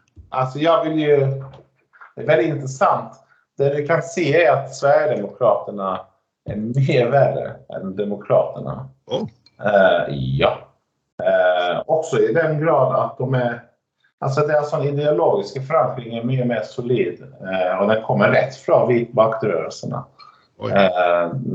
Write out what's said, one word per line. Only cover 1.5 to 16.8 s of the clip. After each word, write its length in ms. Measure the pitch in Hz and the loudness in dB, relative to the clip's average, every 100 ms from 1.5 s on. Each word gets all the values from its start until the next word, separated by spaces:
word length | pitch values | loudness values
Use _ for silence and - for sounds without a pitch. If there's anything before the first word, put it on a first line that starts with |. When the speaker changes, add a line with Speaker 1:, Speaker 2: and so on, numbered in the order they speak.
| - _ _ _ _ - - | -18 _ _ _ _ -20 -8
Speaker 1:
det 80 | |
er 60 | - | 0
veldig 180 | 156 165 | 2 2
interessant. 720 | 139 135 - 185 123 - - _ _ _ - | -2 -6 0 0 0 -6 -18 _ _ _ -2
Det 100 | 139 | 0
du 80 | 147 | 0
kan 160 | 147 160 | 0 -2
si 220 | - - 147 | -2 -4 0
er 180 | 165 160 | 4 4
at 220 | 131 - | 2 -2
Sverigedemokratene 1200 | - 139 151 147 104 101 - 117 101 - 104 95 92 - _ _ _ - | -2 2 4 2 -2 -6 0 0 0 -2 -6 -6 -6 -10 _ _ _ -10
er 160 | 104 | -8
mye 420 | 110 135 135 135 117 | -4 -2 2 2 2
verre 360 | 139 - 67 - - - - | 4 2 0 -6 -12 -14 -12
enn 160 | 95 | -8
demokratene. 840 | 95 104 101 - 120 - - 69 95 135 _ | -6 -6 -6 0 2 2 -6 -10 -10 -12 _
Speaker 2:
Åh. 240 | - 127 - _ _ - | -8 -6 -6 _ _ -6
Speaker 1:
Eh, 540 | 107 101 92 85 - 71 65 69 | 2 6 6 4 0 -4 -4 0
ja. 160 | 98 - - _ _ _ _ - | 0 0 -12 _ _ _ _ -4
Eh, 600 | 90 92 90 90 87 85 - | 0 2 2 2 0 -2 -2
også 320 | 160 - 117 | -2 0 0
i 140 | 113 | 2
den 280 | 165 160 147 | 2 0 0
grad 320 | 160 139 131 | 0 2 2
at 240 | - - - | 0 -2 -4
de 80 | 123 | -2
er, 220 | 131 120 117 - _ _ _ _ - | 0 -2 -4 -14 _ _ _ _ -8
altså 220 | 139 135 151 | -4 -2 0
det 80 | |
er 140 | 151 147 | 0 0
sånn 180 | 151 143 | -2 -2
ideologiske 760 | 143 151 151 156 - - 135 135 | 0 0 2 2 0 -2 -8 -2
forankring 480 | 160 127 127 113 | 0 0 -4 -8
er 120 | 117 120 | -6 -2
mye 200 | 131 120 | -2 0
mer 160 | 113 107 | -2 -4
solid, 560 | - | -6